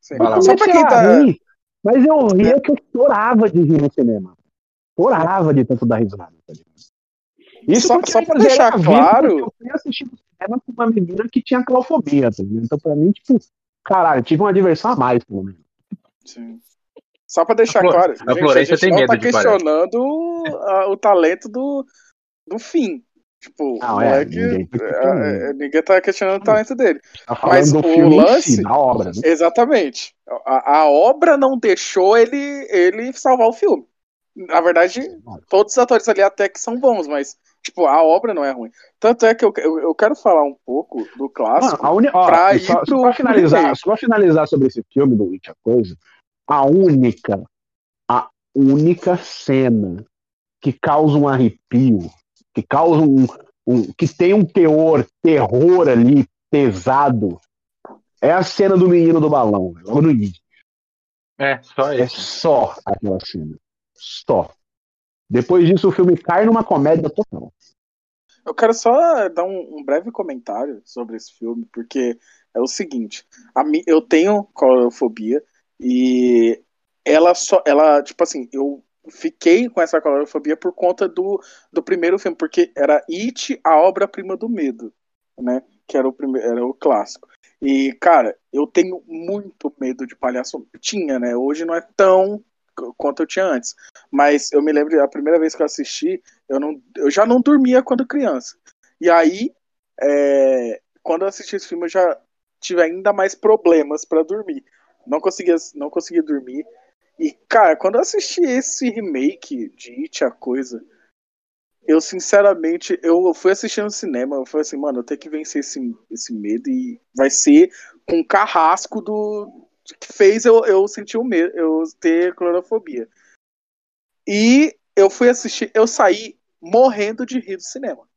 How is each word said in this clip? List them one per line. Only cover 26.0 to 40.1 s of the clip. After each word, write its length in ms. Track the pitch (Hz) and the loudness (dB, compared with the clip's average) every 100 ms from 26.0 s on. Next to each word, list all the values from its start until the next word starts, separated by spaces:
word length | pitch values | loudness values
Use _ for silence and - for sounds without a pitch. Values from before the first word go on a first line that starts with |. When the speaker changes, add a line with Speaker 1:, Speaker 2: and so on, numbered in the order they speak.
Speaker 1:
questionando 400 | 190 185 190 196 | 0 -4 -4 -2
o 20 | |
talento 320 | 202 214 220 247 | 0 0 0 -2
dele. 240 | 233 147 _ - - | 0 0 _ -20 -12
Speaker 3:
Tá 100 | 120 | -4
falando 200 | - 180 | 2 4
Speaker 1:
Mas 140 | 151 | 4
Speaker 3:
do 80 | 151 | 2
Speaker 1:
o 40 | |
Speaker 3:
filme 320 | 165 160 165 151 | 4 6 6 8
em 40 | |
Speaker 1:
lance 320 | 170 269 - 117 | 6 4 2 0
Speaker 3:
si, 40 | |
da 100 | 98 131 | 2 0
obra, 280 | 135 120 90 | 2 0 -4
né? 160 | 90 | -2
Speaker 1:
Exatamente. 920 | 156 160 170 170 240 277 151 - - _ - 120 - | 0 2 2 2 2 2 0 -8 -16 _ -14 -12 -2
A, 340 | 131 - 147 | -2 2 2
a 100 | 156 | 4
obra 480 | 143 208 302 339 285 | 4 4 2 2 2
não 200 | 269 262 | 2 0
deixou 600 | 226 185 - 196 185 226 | 0 -2 -2 0 2 4
ele, 500 | 233 285 285 285 269 | 2 0 -8 -10 -4
ele 440 | 196 180 214 240 | 0 0 0 -10
salvar 340 | 262 277 254 226 | -6 -2 2 2
o 60 | |
filme. 320 | 233 403 214 - _ _ _ _ - | 0 -2 -2 -6 _ _ _ _ -20
Na 260 | 185 165 | -2 0
verdade, 400 | 165 170 180 233 | 2 2 0 -2
Speaker 3:
Sim, 200 | 311 339 | -12 -16
claro. 220 | - - _ | -20 -20 _
Speaker 1:
todos 240 | 190 208 | 0 0
os 40 | - | 0
atores 300 | 247 226 226 | 2 0 0
ali 140 | 196 | 0
até 260 | 196 - 202 | 0 0 -6
que 120 | - | -4
são 200 | - 240 | -10 -2
bons, 280 | 262 220 151 | 0 0 -4
mas, 280 | 147 139 - _ _ | -6 -8 -12 _ _
tipo, 220 | - - 160 | -16 -2 2
a 160 | 143 | 4
obra 300 | 160 175 226 | 4 4 0
não 120 | 185 139 | -2 -6
é 60 | |
ruim. 180 | 131 113 _ _ _ | -6 -12 _ _ _
Tanto 260 | 214 233 226 | 0 2 2
é 80 | |
que 100 | 226 | 4
eu, 80 | 214 208 | 0 0
eu, 220 | 156 160 | -4 -2
eu 160 | 156 160 | -4 0
quero 200 | 214 | 0